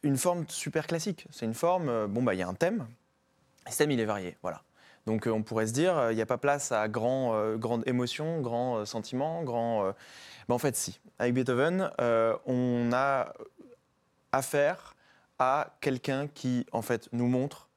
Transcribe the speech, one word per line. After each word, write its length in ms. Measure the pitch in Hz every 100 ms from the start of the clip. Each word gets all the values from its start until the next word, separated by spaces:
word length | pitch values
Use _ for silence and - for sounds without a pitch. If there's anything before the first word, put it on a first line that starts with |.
une 120 | 147 135
forme 280 | 180 175 160
super 380 | - - 156 151
classique. 400 | 165 208 175 -
C'est 160 | - 113
une 80 |
forme, 340 | 113 170 180 156
euh, 180 | 117 104
bon, 160 | 104
bah, 120 | 123
il 40 | 95
y 40 |
a 60 | 90
un 60 |
thème, 320 | 95 170 226 117 120 _ _ _ _ _ _ -
et 60 |
ce 60 | -
thème, 120 | 151
il 80 | 131
est 60 |
varié, 320 | 110 101 90 -
voilà. 200 | 90 80 _ _ - - -
Donc, 200 | 110 120
euh, 60 |
on 100 | 110
pourrait 240 | 107 110 110
se 60 |
dire, 260 | 120 175 165
euh, 140 | 117
il 40 | 113
n'y 60 |
a 40 | 110
pas 120 | 123
place 320 | 143 143 -
à 160 | 113 107
grand, 480 | 110 113 131 127
euh, 220 | 110 107 110
grande 260 | 117 117 113
émotion, 520 | 123 123 - 156 165
grand, 360 | 123 117 127 117
euh, 80 |
sentiment, 580 | 104 117 107 127 147 165
grand, 420 | 151 117 117 113
euh, 80 | 95 101 - - - - -
bah, 60 |
en 40 | 120
fait, 180 | 143 123
si. 240 | - - - _
Avec 160 | 123
Beethoven, 560 | 123 123 123 151 180 190 -
euh, 360 | 120 113 113 110 -
on 460 | 127 123 120 120
a 400 | 123 135 139 - - - _ - - _ _ _ _ _
affaire 640 | 135 127 143 143 185 - - _ _ _ _
à 340 | 127 143 - _
quelqu'un 480 | 147 127 - 135 147
qui, 380 | - 131 123 117
en 120 | 113
fait, 260 | 110 117 -
nous 160 | 120 120
montre 420 | 127 139 - -